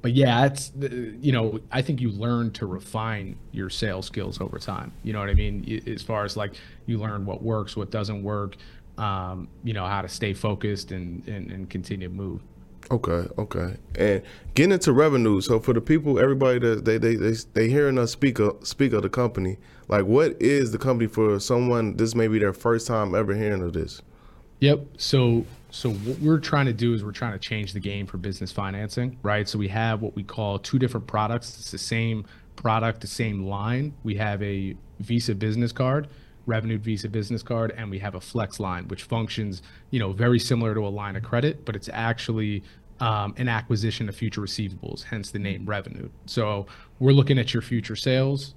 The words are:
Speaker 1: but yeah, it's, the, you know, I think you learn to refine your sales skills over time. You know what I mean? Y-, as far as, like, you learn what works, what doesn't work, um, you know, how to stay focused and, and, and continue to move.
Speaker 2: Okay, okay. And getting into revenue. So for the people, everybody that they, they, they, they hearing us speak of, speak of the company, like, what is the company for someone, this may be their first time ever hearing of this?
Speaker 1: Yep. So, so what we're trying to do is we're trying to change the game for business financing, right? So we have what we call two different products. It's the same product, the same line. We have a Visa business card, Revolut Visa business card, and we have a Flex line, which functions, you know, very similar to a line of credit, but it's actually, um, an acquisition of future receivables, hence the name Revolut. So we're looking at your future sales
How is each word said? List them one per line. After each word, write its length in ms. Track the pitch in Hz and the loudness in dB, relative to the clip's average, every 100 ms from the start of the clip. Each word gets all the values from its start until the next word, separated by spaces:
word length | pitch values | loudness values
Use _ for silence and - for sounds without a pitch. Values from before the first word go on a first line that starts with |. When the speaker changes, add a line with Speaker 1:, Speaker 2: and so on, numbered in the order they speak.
Speaker 1:
but 120 | 123 | 4
yeah, 320 | 127 135 117 139 | 6 6 6 4
it's, 240 | 139 - | 2 -8
the, 460 | 135 139 123 110 110 | -6 -6 -6 -8 -2
you 100 | 143 | 2
know, 280 | 123 113 110 - | 2 2 -2 -4
I 100 | 123 | -2
think 200 | 131 135 | 0 0
you 80 | 120 | 0
learn 420 | 98 117 120 117 | 0 0 0 0
to 120 | 98 104 | -4 -6
refine 720 | 92 - 110 113 107 98 110 - | -6 -6 -4 -4 -4 -6 -12 -10
your 180 | 107 95 | -8 -6
sales 380 | - 110 95 92 | -2 -2 -4 -6
skills 340 | - 95 - | -6 -6 -6
over 160 | 98 - | -8 -8
time. 340 | - 95 - - | -8 -8 -8 -10
You 100 | 113 | -6
know 60 | 107 | -4
what 100 | 101 | 2
I 40 | |
mean? 300 | 98 107 101 - | 2 2 -4 -6
Y-, 240 | 110 - | -8 -6
as 100 | 107 | -10
far 240 | - 107 104 | -4 -4 -2
as, 100 | 110 | -4
like, 200 | 101 - - - - | -6 -8 -20 -14 -4
you 100 | 113 | -4
learn 280 | 107 104 98 | -2 -4 -6
what 180 | - | -4
works, 340 | 110 110 101 - | -2 -2 -2 -6
what 140 | 101 | -6
doesn't 320 | 110 101 101 | -4 -4 -4
work, 340 | 101 104 101 - - - - - | -4 -4 -6 -10 -20 -20 -20 -6
um, 500 | 104 95 92 92 - - | -4 -2 -6 -8 -12 -8
you 100 | 120 | -6
know, 120 | 107 92 | -4 -2
how 160 | 98 | -2
to 80 | 87 | -4
stay 240 | - 107 | -4 -4
focused 580 | 95 - 85 104 98 - | 0 -2 -2 -2 -4 -6
and, 360 | 92 90 87 - | -8 -8 -10 -10
and, 240 | 104 95 | -10 -8
and 180 | 92 92 | -10 -8
continue 380 | 92 87 98 90 | -8 -6 -8 -6
to 60 | |
move. 280 | 92 98 92 - - - - - | -8 -8 -8 -12 -20 -20 -20 -2
Speaker 2:
Okay, 380 | 120 - 85 90 - | -2 0 0 -2 -6
okay. 400 | 104 - 87 104 - - | -4 -4 -4 -6 -8 2
And 280 | 104 98 - - - - | 4 2 -2 -16 0 4
getting 160 | 175 | 6
into 200 | 185 170 | 6 6
revenue. 480 | 127 156 135 113 101 | 6 6 6 4 4
So 200 | 95 113 | 4 2
for 120 | - | 4
the 100 | 113 | 0
people, 380 | - 156 147 135 | 4 2 4 4
everybody 380 | 131 135 131 123 | 4 6 4 4
that 240 | 120 110 | 2 2
they, 140 | 110 113 | 2 4
they, 180 | 113 113 | 4 4
they, 180 | 101 113 - | 2 0 -2
they 160 | - 113 | 2 4
hearing 300 | 139 143 127 | 4 4 4
us 120 | 117 | 0
speak 280 | - 139 - | 2 2 4
of, 280 | 104 - - | 2 2 -10
speak 260 | - 135 | 2 2
of 100 | 110 | 4
the 60 | 95 | 0
company, 480 | 127 123 110 92 98 - - - | 0 0 0 -2 -4 -12 -20 0
like, 180 | 104 95 | 2 6
what 300 | 123 156 - | 4 4 4
is 300 | 123 143 123 | 4 4 2
the 60 | 110 | 0
company 300 | 131 123 113 | 0 2 2
for 320 | 110 110 101 | 4 4 4
someone, 560 | - 123 123 120 107 - | 2 2 4 2 0 2
this 200 | 113 113 | 0 2
may 120 | 113 | 4
be 120 | 110 | 4
their 140 | 101 | 2
first 340 | 95 117 117 113 | 2 2 2 2
time 260 | 113 101 | 0 2
ever 220 | 92 104 101 | 2 2 0
hearing 260 | 107 98 | 0 0
of 120 | 87 | 0
this? 280 | 85 78 - - - - - - - | -2 -4 -8 -18 -20 -20 -20 -20 2
Speaker 1:
Yep. 240 | 139 147 143 - | 4 4 0 -8
So, 480 | - 139 123 117 113 - - | 2 4 6 4 0 -12 -18
so 200 | - 123 | -6 -4
what 280 | 98 107 135 | -4 -4 0
we're 200 | 151 156 | 4 2
trying 280 | - 151 135 | 2 2 2
to 60 | |
do 200 | 110 120 | 2 2
is 100 | 113 | 0
we're 80 | 104 | -4
trying 220 | 98 117 | -6 -6
to 60 | 98 | -6
change 340 | - 107 98 | -6 -6 -4
the 60 | 98 | -6
game 260 | 98 101 98 | -6 -6 -6
for 120 | 95 | -6
business 340 | 98 95 95 | -6 -6 -8
financing, 640 | - 98 98 107 - 123 127 | -6 -6 -6 -6 -4 -6 -4
right? 260 | 104 104 104 | -2 0 0
So 80 | 107 | -2
we 100 | 98 | -2
have 320 | 107 113 107 | 0 0 0
what 140 | 107 - | -4 -6
we 80 | |
call 360 | 101 - 104 101 | -8 -4 -2 -2
two 180 | - 135 | 0 0
different 300 | 127 117 - | 2 -2 -4
products. 500 | 107 107 117 - - | 0 0 -2 -6 -14
It's 140 | - | -12
the 60 | - | -10
same 480 | - 113 113 110 104 - - - | -4 -2 0 -2 -6 -18 -20 -4
product, 440 | 117 110 113 113 | 0 2 2 -2
the 60 | - | -8
same 380 | - 113 98 95 | -4 -2 -2 -4
line. 480 | 101 107 123 147 143 | -4 -2 -2 -4 -6
We 120 | 113 101 | -6 -2
have 280 | 107 101 | -2 -2
a 320 | 101 98 95 - - - | -2 -2 -4 -8 -14 -14
Visa 340 | 110 117 117 | -2 0 0
business 380 | 101 110 110 120 | -2 0 0 -2
card, 380 | - 127 143 143 - - - - | 0 0 0 -4 -16 -20 -12 -4
Revolut 320 | 113 113 107 | -2 -2 -4
Visa 300 | 113 104 113 | -2 -4 -4
business 320 | 110 104 117 | -4 -4 -6
card, 320 | - 117 113 - | -4 -2 -2 -4
and 140 | 107 | -8
we 100 | 95 | -6
have 160 | 101 95 | -8 -10
a 60 | |
Flex 380 | - 120 101 - | -6 -4 -4 -4
line, 280 | 101 87 87 | -4 -4 -8
which 160 | 92 | -12
functions, 600 | - 117 110 - 104 90 - - - | -6 -4 -4 -4 -6 -8 -14 -20 -4
you 100 | 131 | -2
know, 120 | 101 | -2
very 280 | 95 120 120 | 2 4 4
similar 360 | - 120 113 107 | 4 0 2 0
to 60 | |
a 80 | 104 | -2
line 260 | 101 101 98 | -4 -6 -6
of 80 | |
credit, 420 | 110 120 143 151 - | -2 2 2 -2 -8
but 100 | 107 | -8
it's 140 | - | -8
actually, 720 | 104 113 117 - 110 107 101 - - - - | -4 -2 -2 -2 -2 0 -4 -6 -20 -20 -4
um, 340 | 117 107 104 98 | 0 0 -4 -4
an 100 | 127 | -2
acquisition 600 | 113 - 110 110 - 107 | -2 0 0 0 -2 -6
of 60 | 98 | -4
future 260 | 113 - | -4 -4
receivables, 640 | 101 - 101 92 - - | -6 -4 -6 -6 -10 -10
hence 280 | - 113 98 | -8 -10 -6
the 80 | 104 | -6
name 260 | 101 98 98 | -4 -4 -4
Revolut. 460 | 104 - - - - - | -6 -6 -12 -12 -14 -4
So 400 | - 107 101 101 - - - | -2 0 -2 -6 -14 -20 2
we're 140 | 131 | 6
looking 260 | 139 139 131 | 8 8 4
at 120 | 113 | 2
your 120 | 120 | -2
future 320 | - 120 104 107 | -2 -4 -4 -4
sales 580 | - 131 135 139 143 | 0 2 2 -2 -6